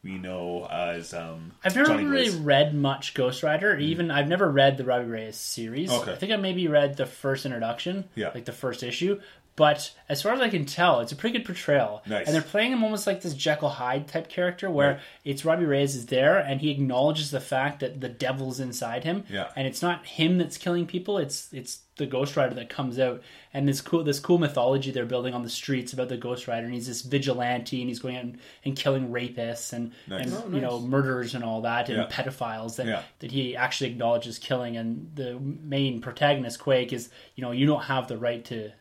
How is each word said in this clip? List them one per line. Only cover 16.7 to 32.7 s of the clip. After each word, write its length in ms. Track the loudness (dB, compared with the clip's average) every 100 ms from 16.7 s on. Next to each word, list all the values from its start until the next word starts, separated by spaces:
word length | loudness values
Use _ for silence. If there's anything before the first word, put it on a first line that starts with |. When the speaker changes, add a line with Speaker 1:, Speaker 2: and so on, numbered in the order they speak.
Speaker 2:
acknowledges 600 | 0 0 4 2 2 -4
the 100 | -6
fact 400 | -2 0 0 -2
that 180 | -6 -4
the 80 | -8
devil's 500 | -4 -4 -2 -4 -4
inside 440 | -6 -6 -6 -4
him. 200 | -2 -4 -4
Speaker 1:
Yeah. 160 | -6 -4 -4
Speaker 2:
And 100 | -4
it's 140 | 0
not 240 | -2 -2
him 320 | -6 0 4 4
that's 220 | 2 -2
killing 260 | -2 0 -2
people, 300 | -4 -2 -2
it's, 320 | -2 -6 -10
it's 240 | -12 -12 -14 _ -6
the 80 |
Ghost 320 | -4 0 0 2
Rider 180 | 0 0
that 120 | -8
comes 300 | -4 -4 2
out. 240 | 0 0 -12 -20 -10
And 120 | 0 2
this 140 | 0
cool, 240 | 0 0
this 160 | 2 -2
cool 160 | 4 4
mythology 540 | 4 2 4 2 0
they're 160 | -4 -2
building 260 | -2 -2
on 100 | -4
the 60 | -6
streets 460 | -6 -2 -2 -2
about 160 | -4 -4
the 80 | -4
Ghost 280 | -6 -6 -4
Rider. 200 | -4 -4
And 80 |
he's 120 | -6 -6
this 140 | -8
vigilante 800 | 0 0 2 0 0 -2 -2 -4
and 80 | -4
he's 120 | -4
going 160 | -6 -6
out 60 |
and, 140 | -8 -12 -20 -8
and 140 | -6 0
killing 320 | 0 2 0
rapists 640 | -2 -4 -4 -6 -6 -8
and, 200 | -6 -8 -10 -10
Speaker 1:
Nice. 200 | -6 -4
Speaker 2:
and, 80 |
Speaker 3:
Oh, 200 | -6 -4
Speaker 2:
you 60 | -2
know, 180 | -2 -4
Speaker 3:
nice. 60 | 2
Speaker 2:
murderers 440 | 2 2 -2 -4
and 80 | -6
all 200 | -4 -2
that 260 | 0 0 0
and 80 | -2
Speaker 1:
Yeah. 120 | -2
Speaker 2:
pedophiles 680 | -4 -6 -4 -6 -6 -8